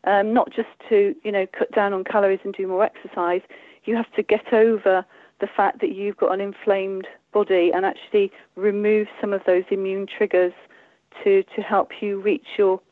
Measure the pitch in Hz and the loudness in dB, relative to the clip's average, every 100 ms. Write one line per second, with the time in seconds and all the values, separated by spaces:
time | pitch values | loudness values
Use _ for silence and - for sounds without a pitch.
0 | - 202 214 240 - - 226 _ - 208 | 2 2 2 0 0 -4 -8 _ 0 2
1 | 202 - 214 202 190 - - 226 202 190 | 2 -2 -4 -4 -4 -4 -2 0 0 -2
2 | 190 214 196 190 202 196 190 185 220 - | -2 0 2 0 -4 -8 -4 0 0 -2
3 | - - 175 180 - - - - - 226 | -12 -4 -2 -2 -6 -20 -20 -14 -4 -4
4 | 233 - - 214 - 214 226 214 196 185 | -2 -4 0 -2 2 4 4 4 2 0
5 | 190 - - _ 196 - 196 - 202 190 | -2 -20 -20 _ -6 0 0 0 -6 -4
6 | 202 202 - 190 202 190 220 196 190 190 | -8 -2 -2 -2 -6 -6 -2 0 -2 -8
7 | 180 - _ 208 196 190 175 180 190 175 | -12 -18 _ -2 2 4 4 2 -2 -6
8 | - 208 196 - - - 208 202 208 214 | -2 0 0 -6 -20 -4 -2 0 0 0
9 | 208 - 208 196 - 180 190 196 190 196 | -2 -6 -4 -2 2 0 0 -4 -2 -6
10 | 196 - 208 180 180 - _ _ _ _ | -8 -4 0 2 0 -2 _ _ _ _
11 | _ - 208 196 190 - 202 202 - - | _ -4 2 2 0 -8 -2 -2 -2 -6
12 | 208 196 202 185 - - 196 190 _ | -6 -4 -2 -2 -6 0 0 0 _